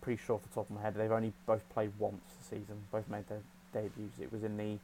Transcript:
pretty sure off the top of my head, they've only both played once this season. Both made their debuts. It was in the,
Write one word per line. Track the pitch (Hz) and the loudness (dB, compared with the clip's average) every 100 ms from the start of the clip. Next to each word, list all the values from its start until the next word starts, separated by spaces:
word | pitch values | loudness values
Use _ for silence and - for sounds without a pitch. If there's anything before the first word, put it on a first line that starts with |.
pretty | 127 113 - | 0 0 2
sure | 107 | 2
off | |
the | - | 0
top | 113 98 | -4 -4
of | 104 | -2
my | |
head, | 107 104 | 0 2
they've | 110 | 4
only | 113 113 - - | 4 4 0 4
both | 110 - | 4 2
played | 113 107 104 | 0 0 2
once | 104 98 - - | 0 0 -10 -16
this | - 107 | -8 -6
season. | 101 104 101 | -6 -8 -2
Both | 110 110 | -2 0
made | 104 98 | -4 -4
their | 107 - - - | -6 -8 -16 -4
debuts. | 113 104 - 104 - | -2 0 -2 -6 -6
It | 67 | -6
was | 110 | -2
in | 107 107 | 0 0
the, | 107 104 | 0 -2